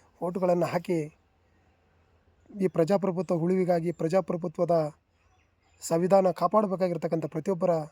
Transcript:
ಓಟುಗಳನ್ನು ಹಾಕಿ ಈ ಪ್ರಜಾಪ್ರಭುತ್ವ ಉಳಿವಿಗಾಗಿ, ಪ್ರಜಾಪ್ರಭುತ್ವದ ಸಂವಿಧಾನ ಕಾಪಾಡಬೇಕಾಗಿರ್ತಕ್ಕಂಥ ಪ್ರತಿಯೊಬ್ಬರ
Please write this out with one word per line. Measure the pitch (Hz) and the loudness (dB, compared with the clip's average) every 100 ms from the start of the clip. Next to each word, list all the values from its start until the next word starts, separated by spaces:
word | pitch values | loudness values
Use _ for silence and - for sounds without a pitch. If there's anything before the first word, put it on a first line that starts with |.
| _ - | _ -10
ಓಟುಗಳನ್ನು | 180 180 180 175 156 | -6 -2 0 2 0
ಹಾಕಿ | 175 175 170 151 - _ _ _ _ _ _ _ _ _ _ _ _ _ 208 | -2 -2 -4 -4 -10 _ _ _ _ _ _ _ _ _ _ _ _ _ -4
ಈ | 185 | -2
ಪ್ರಜಾಪ್ರಭುತ್ವ | 165 160 196 190 175 180 175 | 2 2 2 0 -4 -2 -2
ಉಳಿವಿಗಾಗಿ, | 170 185 180 175 170 | 0 0 2 0 -2
ಪ್ರಜಾಪ್ರಭುತ್ವದ | 165 160 190 175 175 175 170 170 165 151 - _ _ _ _ _ _ _ _ | -4 0 0 -2 -4 -6 -4 0 2 0 -6 _ _ _ _ _ _ _ _
ಸಂವಿಧಾನ | - 165 180 196 185 | -4 0 4 4 4
ಕಾಪಾಡಬೇಕಾಗಿರ್ತಕ್ಕಂಥ | - 180 214 208 180 185 170 165 165 156 | 2 0 2 0 0 -2 -2 -2 -4 -4
ಪ್ರತಿಯೊಬ್ಬರ | 160 175 180 185 165 151 | -6 -4 -2 0 0 -2